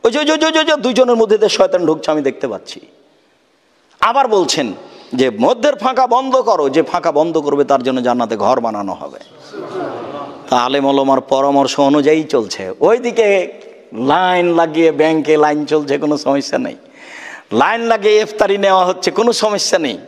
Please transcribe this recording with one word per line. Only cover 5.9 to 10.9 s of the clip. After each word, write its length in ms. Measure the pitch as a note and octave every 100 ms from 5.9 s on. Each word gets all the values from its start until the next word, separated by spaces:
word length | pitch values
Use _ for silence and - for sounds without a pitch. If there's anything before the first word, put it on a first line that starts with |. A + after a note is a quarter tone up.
| C4 B3+
বন্ধ 280 | A#3+ C4+ C4
করো, 340 | A3 F#3 C#3
যে 120 | D3
ফাঁকা 300 | D#3 F3 D#3+
বন্ধ 260 | D3 E3 D#3+
করবে, 260 | C#3+ C#3+
তার 200 | C3+ C#3
জন্য 200 | B2+ C3
জান্নাতে 340 | B2 B2 A2+ A2
ঘর 220 | G2 B2+
বানানো 340 | A#2 G#2 G2
হবে।" 260 | F2+ D2 - - - - G4+ F4 F#4 - - - C#3+ - - -
তা 80 | B2
আলেম 280 | B2 C#3
ওলামার 360 | C#3